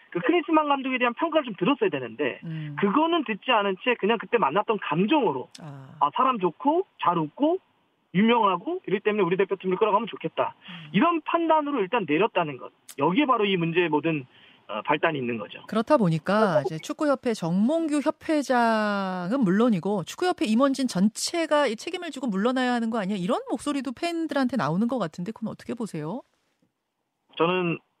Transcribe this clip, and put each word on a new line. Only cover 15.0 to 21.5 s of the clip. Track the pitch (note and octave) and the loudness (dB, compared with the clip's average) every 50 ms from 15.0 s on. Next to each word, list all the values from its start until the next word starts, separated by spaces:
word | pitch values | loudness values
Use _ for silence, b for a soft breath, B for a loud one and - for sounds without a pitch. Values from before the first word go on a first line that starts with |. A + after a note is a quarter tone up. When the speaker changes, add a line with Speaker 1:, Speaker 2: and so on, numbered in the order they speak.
| - E3 E3 C3+ | 0 0 0 -2
Speaker 1:
있는 | B2 A#2 A#2+ A2 | -4 -4 -4 -6
거죠. | G2 - - - - - | -8 -10 -14 -18 -12 -6
Speaker 2:
그렇다 | - G#3+ A3+ - D4+ | -4 -2 0 2 4
보니까 | C#4+ G#3+ E3+ D#3+ D#3+ - - G3 G#3+ A3 G3 E3 - - | 4 4 4 2 0 0 0 2 2 4 4 2 2 0
이제 | - D#3 D#3 | -2 -4 -8
축구협회 | - - D4+ - D#4 D4 C4+ - - B3 A3 | -8 -8 -6 -2 0 0 0 0 0 -4 -4
정몽규 | - - E3 F3 F#3+ G#3 A#3+ D#4 E4 E4 D4+ C#4+ D4 A#3+ | -2 -2 -2 0 2 2 2 2 0 0 0 0 0 0
협회장은 | D4+ D#4+ _ - - D#4+ D4+ C4+ - C4 A#3+ A#3 A3+ A3+ G#3+ G#3+ G#3 G3+ G3 G3 F#3+ F#3 F3+ F3 F3 A3+ C#4+ B3 | -2 -2 _ -2 -2 -2 0 0 2 2 2 2 2 2 2 0 0 -2 -2 -2 -4 -4 -4 -4 -2 -2 0 2
물론이고 | F3 F#3 G3+ A#3 B3+ G#3+ E3+ - - G#2+ - D#3 | 2 4 4 4 4 2 0 0 -2 -2 -4 -4
축구협회 | - - - F4+ F4+ F4 - E4 | -6 -6 -2 0 0 0 0 0
임원진 | G#3+ A3 A3+ C#4 C#4 C4+ - C4+ B3 | 0 2 4 4 2 2 0 -2 -2
전체가 | - F3+ F#3+ A3 - - - - - F4 E4 D4 | 0 2 2 2 2 0 -6 -4 -2 -2 -2 2